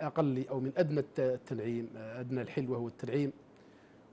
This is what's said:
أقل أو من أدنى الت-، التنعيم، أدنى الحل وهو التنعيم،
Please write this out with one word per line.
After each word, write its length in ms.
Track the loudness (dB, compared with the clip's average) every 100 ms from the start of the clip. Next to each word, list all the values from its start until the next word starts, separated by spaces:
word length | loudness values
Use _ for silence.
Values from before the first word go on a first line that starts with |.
أقل 480 | -2 2 4 2 0
أو 120 | -2
من 120 | 2 2
أدنى 240 | 4 2
الت-، 200 | 0 2
التنعيم، 680 | 2 2 -2 -4 -2 -2 -4 -8
أدنى 460 | -10 -8 -4 -4
الحل 280 | -2 -2 -2
وهو 180 | -2 -4
التنعيم، 440 | -6 -2 0 0 -2 -14 -20 -20 -20 -20 -20 -20